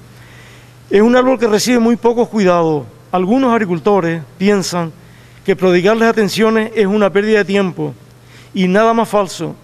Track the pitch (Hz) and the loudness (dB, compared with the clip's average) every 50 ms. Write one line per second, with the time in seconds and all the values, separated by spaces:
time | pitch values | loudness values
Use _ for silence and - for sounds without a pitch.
0 | - - - - - - - - - - - - - - - - - - - 202 | -20 -20 -20 -20 -20 -20 -20 -20 -20 -20 -20 -20 -20 -20 -20 -20 -6 -2 2 2
1 | 214 240 247 254 262 262 262 208 233 214 214 196 - 220 254 233 226 233 240 - | 4 4 4 2 2 2 0 0 0 0 0 0 0 0 0 2 2 0 0 0
2 | 233 233 226 240 226 - 208 220 190 180 175 170 165 160 156 143 123 - - - | 0 0 0 0 -2 -2 0 0 2 2 2 2 2 0 -2 -2 -6 -10 -16 -20
3 | - - - 185 185 185 240 269 269 240 226 226 214 175 180 160 - 208 202 190 | -10 -6 -4 -2 0 0 0 0 2 0 0 0 -2 -2 -4 -2 0 0 0 0
4 | 170 165 165 165 139 - - - 190 202 208 196 170 - 185 175 165 160 - - | 0 -2 -4 -6 -10 -14 -8 -2 0 0 0 0 -2 -4 -6 -6 -6 -6 -10 -16
5 | - - - - - - - - - 196 185 - 180 185 175 180 170 202 226 226 | -20 -20 -20 -20 -20 -20 -20 -6 -4 -4 -2 0 2 2 2 2 2 2 2 2
6 | 226 233 220 220 208 180 - 196 220 220 226 220 214 226 - 226 202 190 208 214 | 2 0 2 0 -2 -2 0 0 0 2 2 0 -2 -2 -2 -2 0 0 2 0
7 | 202 185 160 202 208 220 214 208 196 170 196 202 196 180 135 160 151 143 120 - | 0 0 0 0 0 2 0 0 0 0 -2 -2 -2 -2 -4 -6 -8 -10 -10 -14
8 | - - - - - - - - - - - 196 185 180 185 214 226 226 226 233 | -20 -20 -20 -20 -20 -20 -20 -20 -20 -10 -4 -2 0 0 2 2 2 2 0 0
9 | 214 - 202 208 196 - - - 160 151 - - | -2 -2 -2 -2 -2 -4 -6 -10 -10 -10 -10 -6